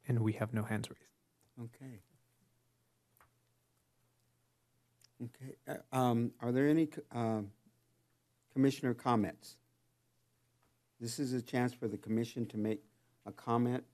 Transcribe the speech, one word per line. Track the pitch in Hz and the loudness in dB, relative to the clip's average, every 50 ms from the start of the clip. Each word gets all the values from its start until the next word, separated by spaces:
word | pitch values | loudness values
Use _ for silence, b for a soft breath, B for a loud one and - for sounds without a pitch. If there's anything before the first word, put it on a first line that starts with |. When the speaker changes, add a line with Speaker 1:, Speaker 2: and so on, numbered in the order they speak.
| _ | _
Speaker 1:
And | - 123 117 | 0 0 2
we | 110 107 104 | 2 2 0
have | - 110 110 120 | 0 -4 -2 -2
no | 110 104 | -4 -2
hands | - 110 104 107 - | -2 -2 -4 -4 -6
raised. | - - - _ _ _ _ _ _ _ _ _ _ 127 117 113 117 | -12 -18 -20 _ _ _ _ _ _ _ _ _ _ -14 -14 -14 -14
Speaker 2:
Okay. | - 135 135 120 101 _ _ _ _ _ _ _ _ _ _ _ _ _ _ _ _ _ _ _ _ _ _ _ _ - _ _ _ _ _ _ _ _ _ _ _ _ _ _ _ _ _ _ _ _ _ _ _ _ _ _ _ _ _ _ _ _ _ _ _ - _ _ _ 123 | -16 -18 -16 -16 -18 _ _ _ _ _ _ _ _ _ _ _ _ _ _ _ _ _ _ _ _ _ _ _ _ -20 _ _ _ _ _ _ _ _ _ _ _ _ _ _ _ _ _ _ _ _ _ _ _ _ _ _ _ _ _ _ _ _ _ _ _ -20 _ _ _ -12
Okay, | 117 - - 131 131 - _ _ | -12 -10 -14 -16 -16 -16 _ _
uh, | 139 131 - - _ - | -10 -10 -10 -10 _ 0
um, | 131 127 123 120 117 120 117 - _ | 2 4 4 4 4 2 0 -4 _
are | 117 120 | -4 0
there | 123 131 139 | 2 4 4
any | 147 151 160 160 | 6 6 4 4
c-, | 151 - 143 - _ - | 0 -2 -12 -14 _ -4
um, | 120 117 113 110 110 104 101 104 _ _ _ _ _ _ _ _ _ _ _ _ _ _ _ _ _ _ _ | -2 0 0 0 0 -2 -6 -10 _ _ _ _ _ _ _ _ _ _ _ _ _ _ _ _ _ _ _
commissioner | _ 135 135 139 135 - - 127 117 | _ 4 4 4 4 2 0 -2 -2
comments? | - - 131 120 117 101 - - - - - - _ _ _ _ _ _ _ _ _ _ _ _ _ _ _ _ _ _ _ _ _ _ _ _ _ _ _ _ _ | 0 2 4 4 4 4 0 -2 -8 -18 -20 -20 _ _ _ _ _ _ _ _ _ _ _ _ _ _ _ _ _ _ _ _ _ _ _ _ _ _ _ _ _
This | 120 117 117 - | -10 -8 -4 -4
is | 147 123 127 | -2 -2 -2
a | 123 | -2
chance | 117 - - 123 123 123 123 | -4 -2 0 2 2 0 0
for | - 123 | -2 -4
the | 107 101 | -4 -4
commission | 101 - 110 110 113 117 113 - 123 117 | -4 -4 0 0 0 0 -2 -4 -6 -6
to | - - | -4 -2
make | 107 107 110 110 - - _ _ _ _ _ _ _ _ | -2 0 0 -2 -4 -6 _ _ _ _ _ _ _ _
a | 104 | -18
comment | - - - 120 117 120 120 123 123 127 - _ | -18 -12 -4 0 2 2 2 2 0 -2 -6 _